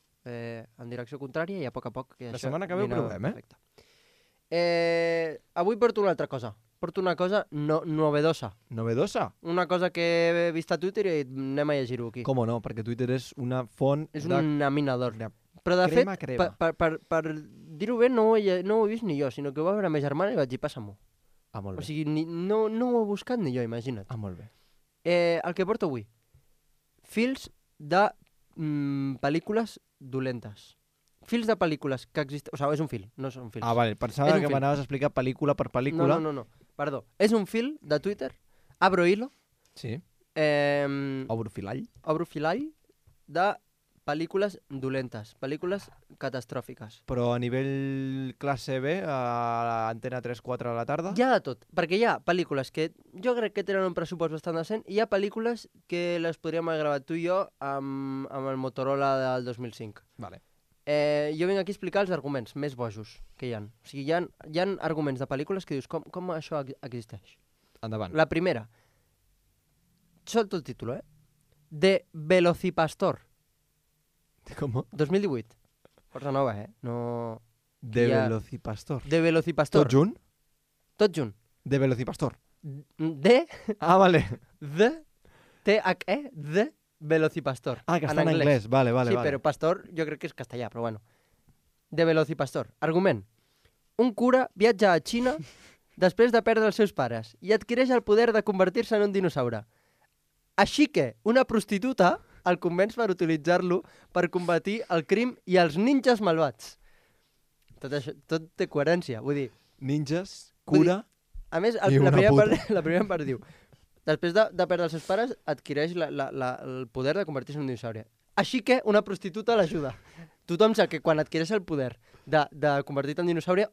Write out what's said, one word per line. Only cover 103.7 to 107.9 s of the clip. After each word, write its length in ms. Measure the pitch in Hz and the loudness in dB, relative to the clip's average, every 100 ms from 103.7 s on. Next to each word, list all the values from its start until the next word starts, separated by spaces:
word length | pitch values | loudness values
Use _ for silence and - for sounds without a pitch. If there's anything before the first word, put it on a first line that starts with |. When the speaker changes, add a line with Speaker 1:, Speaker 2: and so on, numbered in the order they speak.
| 180 - - _ | -2 -4 -20 _
Speaker 1:
per 160 | 175 175 | 0 0
combatir 520 | 185 175 165 196 220 - | 0 2 0 0 -4 0
el 140 | 170 - | -2 2
crim 300 | 202 247 - | 2 0 -4
i 120 | - 180 | 2 4
els 200 | 170 156 | 4 4
ninjas 440 | 233 277 247 233 | 4 4 4 2
malvats. 580 | 196 160 147 - - - _ _ _ _ _ _ _ _ _ - | 2 2 0 -2 -20 -20 _ _ _ _ _ _ _ _ _ -14
Tot 140 | 135 | -6